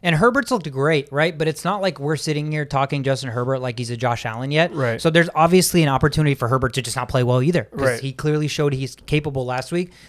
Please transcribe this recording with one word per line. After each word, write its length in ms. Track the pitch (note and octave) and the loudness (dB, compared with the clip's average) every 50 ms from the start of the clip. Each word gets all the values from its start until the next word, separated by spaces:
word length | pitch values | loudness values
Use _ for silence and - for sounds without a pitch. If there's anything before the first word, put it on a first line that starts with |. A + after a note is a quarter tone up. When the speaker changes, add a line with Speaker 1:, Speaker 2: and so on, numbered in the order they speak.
| - | -2
Speaker 1:
And 120 | F3 E3+ | 0 2
Herbert's 360 | D3+ G#3 B3 A#3 C#4 B3 - | 4 4 4 4 2 0 0
looked 180 | C4 G#3 D#3 D#3 | -2 -2 -4 -4
great, 400 | C3 C3 C#3 D#3 E3 D3 C3 - | -4 0 2 2 2 2 0 -2
right? 240 | C3+ C#3+ D#3+ F3 D#3+ | -2 0 0 0 0
But 100 | D3 D#3+ | -2 -2
it's 180 | D#3+ D3+ - - | -2 -2 -2 -4
not 160 | E3+ G3+ G3+ | -4 -2 -2
like 180 | G3 F#3+ C#3+ C#3+ | -2 -4 -4 -2
we're 160 | C#3 D3 D#3+ | -4 -2 -2
sitting 340 | C#3+ - D#3 D3+ D3 D3+ D3+ | -2 -2 -2 -2 -2 -2 -4
here 140 | D3+ D3+ D3 | -4 -4 -4
talking 380 | C#3 C#3+ C3+ C#3 C3+ D3 C#3+ C3 | -2 0 0 0 0 -2 -2 0
Justin 260 | C3+ C3+ B2+ C3 B2+ | 0 -2 -2 -2 -4
Herbert 280 | A2+ B2 B2 C3 C3+ B2+ | -4 -2 -2 -2 -2 -2
like 200 | B2+ B2+ A#2 A#2+ | -4 -6 -6 -6
he's 100 | A#2+ A2+ | -6 -6
a 80 | A#2+ | -6
Josh 280 | A2+ B2 A#2+ A#2 A2+ - | -2 -2 -2 -2 -2 -4
Allen 260 | A#2+ A2 A#2 C3 C#3 | -8 -8 -6 -4 -2
yet. 220 | D3 D#3 E3+ E3+ G3+ | 2 2 2 2 0
Speaker 2:
Right. 280 | D3+ C3 A#2 A2+ A#2+ | -2 -2 -2 0 0
Speaker 1:
So 80 | - E3 | 0 2
there's 200 | D#3 E3+ E3 F3 - | 4 4 2 2 2
obviously 460 | D#3 D#3+ E3+ F3+ F3+ E3+ - - F3 D#3+ | 2 4 6 6 4 4 4 4 4 4
an 60 | C#3 | 4
opportunity 460 | C3+ B2+ D#3 D3 - D#3 D3+ D3 C#3 | 2 2 2 2 2 2 2 2 2
for 120 | - B2+ | 0 0
Herbert 260 | A#2 C3 C3 C3 B2 - | 0 2 2 0 0 -2
to 60 | C3+ | -4
just 140 | A#2 - - | -6 -4 -4
not 140 | B2+ B2 - | -6 -4 -2
play 140 | - C3 B2 | 0 0 2
well 180 | B2 B2 B2+ | 2 2 2
either, 220 | C3 D#3+ F3 D#3 A2 | 2 2 2 0 -2
'cause 180 | - - C3 | -4 -4 0
Speaker 2:
Right. 180 | C#3 C3 A#2+ A2+ | 0 0 0 0
Speaker 1:
he 140 | C3+ C3+ C3 | -4 -8 -6
clearly 340 | - D3+ D3+ D3+ D3+ D3+ | -4 -2 0 0 0 0
showed 260 | C#3+ - - D3 D3 C3+ | -2 -2 0 0 0 0
he's 220 | C3 C3+ B2 - | -2 -6 -8 -10
capable 500 | - - - D3+ D3+ D3 D#3 C3+ C3+ B2 | -12 -6 -2 -2 -2 0 -2 -4 -4 -4
last 260 | B2 B2 C3 B2+ - | -4 -4 -4 -4 -4
week. 200 | E3+ F3+ F#3 F3+ - - - | -4 -4 -4 -4 -8 -20 -20